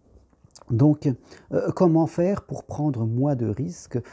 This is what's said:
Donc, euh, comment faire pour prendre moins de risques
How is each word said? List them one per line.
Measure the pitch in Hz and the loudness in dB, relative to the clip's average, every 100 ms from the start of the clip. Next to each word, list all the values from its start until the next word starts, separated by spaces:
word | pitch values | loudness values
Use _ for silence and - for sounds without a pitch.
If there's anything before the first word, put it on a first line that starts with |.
| _ - _ _ _ - - | _ -20 _ _ _ -16 -2
Donc, | 113 147 147 151 123 - - - | 4 4 4 0 -4 -8 -20 -6
euh, | - 190 | -4 -2
comment | - 180 160 160 | 2 4 4 2
faire | - 175 202 | 0 -2 -2
pour | - - - | -6 -12 -10
prendre | - 151 113 113 | -4 -2 -2 -2
moins | 117 143 135 | 0 0 0
de | 113 | -2
risques | 104 156 175 - 120 - | -4 -6 -8 -8 -8 -8